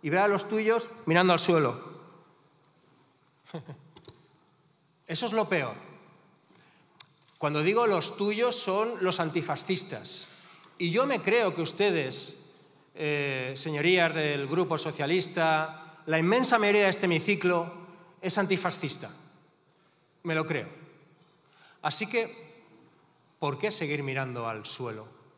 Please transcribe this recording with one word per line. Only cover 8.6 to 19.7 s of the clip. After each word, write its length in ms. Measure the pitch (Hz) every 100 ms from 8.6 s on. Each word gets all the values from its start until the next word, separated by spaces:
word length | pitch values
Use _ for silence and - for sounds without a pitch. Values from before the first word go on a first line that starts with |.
| - 190 220 226
los 200 | 185 175
antifascistas. 1080 | 160 165 147 143 - 180 - 107 - - - - - - - _
Y 140 | 170
yo 160 | 185 269
me 160 | 247
creo 320 | 190 226 208
que 80 | 160
ustedes, 760 | 160 - 202 170 131 135 - - - - - _ _
eh, 600 | - 151 147 143 135 127 135
señorías 580 | 160 147 160 185 165
del 320 | 160 151 143 139
Grupo 300 | 165 175 156
Socialista, 1300 | 160 151 147 180 170 - 160 156 156 - - -
la 140 | - 160
inmensa 400 | 170 233 254 233
mayoría 260 | 208 208
de 60 | 196
este 160 | 190 185
hemiciclo 680 | 160 - 202 180 180 170 - - - - -
es 160 | 185 190
antifascista. 760 | 185 180 180 - 147 - 107 - - _ _ _ _